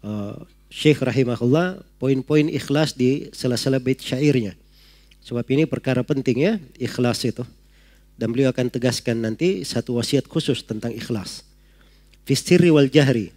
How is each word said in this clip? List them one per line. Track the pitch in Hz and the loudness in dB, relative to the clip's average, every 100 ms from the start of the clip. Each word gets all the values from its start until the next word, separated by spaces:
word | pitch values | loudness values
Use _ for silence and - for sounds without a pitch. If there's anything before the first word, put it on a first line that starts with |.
eh, | 104 107 101 - - _ _ | -8 -8 -8 -12 -18 _ _
Syekh | - 151 139 | 0 2 4
rahimahullah, | 123 117 123 117 120 143 180 185 - _ | 2 0 0 0 2 2 2 -4 -18 _
poin-poin | 131 135 127 151 151 | -2 -2 2 2 2
ikhlas | 139 - 143 156 | -2 -2 0 0
di | 135 123 139 - | 0 0 0 -6
sela-sela | - 131 120 - 131 | -6 -4 -2 0 -2
bait | 127 131 | -2 -4
syairnya. | - 127 147 135 104 90 _ _ _ _ _ _ | -4 0 2 2 -2 -10 _ _ _ _ _ _
Sebab | - 120 117 | -8 -8 -2
ini | 135 | 0
perkara | 160 - - 127 | 0 -2 -2 -2
penting | 120 135 131 117 | 0 -2 0 0
ya, | 170 220 147 - | 0 0 -6 -10
ikhlas | 120 - 123 120 | -8 -2 -2 0
itu. | 123 - 127 - _ _ _ _ _ - | -4 -4 -12 -14 _ _ _ _ _ -6
Dan | 113 117 | -4 0
beliau | 135 | 0
akan | 127 123 | 0 -2
tegaskan | 123 123 113 - 117 | 0 -2 -2 -4 -4
nanti | 113 110 175 196 | -4 -2 -2 -2
satu | 156 120 117 120 | -4 -6 -4 -4
wasiat | 117 139 - | 0 -2 0
khusus | 165 147 127 | -4 -2 -4
tentang | - 107 117 | -4 -8 -8
ikhlas. | 110 - 110 90 - - _ _ _ _ _ _ _ - | -10 -8 -8 -8 -14 -20 _ _ _ _ _ _ _ -2
Fis | 139 | -2
sirri | - 180 170 | 2 4 6
wal | 151 139 | 6 6
jahri. | 151 135 117 95 | 6 4 2 -2